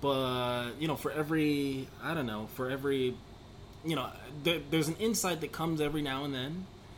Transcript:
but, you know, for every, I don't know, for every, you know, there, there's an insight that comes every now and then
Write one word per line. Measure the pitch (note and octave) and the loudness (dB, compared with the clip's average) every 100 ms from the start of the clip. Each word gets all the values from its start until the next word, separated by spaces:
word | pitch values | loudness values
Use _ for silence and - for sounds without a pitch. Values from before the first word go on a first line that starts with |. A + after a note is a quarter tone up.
but, | C#3 C3 C3 B2+ B2 B2 A#2+ A#2 | 2 2 2 2 2 0 -2 -2
you | D#3+ | -2
know, | C3+ | 0
for | D3 | 0
every, | D3+ D3+ D#3+ D3+ C#3+ C#3 C3+ C3 - | 0 2 4 4 4 2 -2 -6 -6
I | B2+ | -4
don't | D3+ B2 | -2 -2
know, | G#2+ G#2+ | -2 -6
for | - B2+ | -4 -2
every, | C3+ C#3 C3+ B2+ B2 - - - - - - | 0 2 4 2 0 -8 -18 -18 -16 -16 -6
you | D#3+ D3 | -2 0
know, | A#2+ - B2 D3 | -2 -8 -10 -2
there, | D3+ E3 C#3+ | 2 2 2
there's | D#3+ D3+ | 2 4
an | E3 | 2
insight | A3 G3+ F#3 D#3+ | 2 2 2 0
that | D#3 | -2
comes | - E3 D#3 | 0 0 2
every | D3 D3+ | 2 2
now | C#3+ C3+ C#3+ | 0 0 -2
and | C3 | -2
then | C3 F3 F#3+ - - | -2 -4 -8 -12 -18